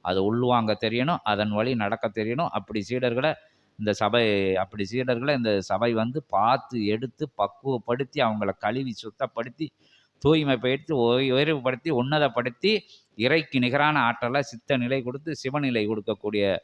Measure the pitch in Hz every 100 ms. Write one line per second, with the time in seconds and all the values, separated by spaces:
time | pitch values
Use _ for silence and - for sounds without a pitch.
0 | 87 92 98 117 123 120 110 104 110 120
1 | 135 175 110 104 107 104 120 123 101 113
2 | 113 110 107 123 170 104 - 107 98 123
3 | 123 117 151 - _ _ _ - 107 101
4 | 104 120 110 101 95 92 95 104 95 120
5 | 127 120 139 139 113 101 95 101 120 113
6 | 113 143 - 98 110 135 - 120 101 110
7 | 127 _ 147 - 101 - 135 127 - 123
8 | 135 151 120 107 101 - 104 123 131 107
9 | 110 _ 131 - 120 - 156 _ _ _
10 | _ _ 139 160 147 127 127 139 151 147
11 | 117 127 135 127 151 147 127 123 165 131
12 | 127 151 143 120 123 - 196 214 _ -
13 | _ - 120 160 147 131 123 139 151 151
14 | 120 117 120 139 135 117 - 135 120 135
15 | 120 139 156 147 131 147 139 117 104 107
16 | 104 107 104 104 98 90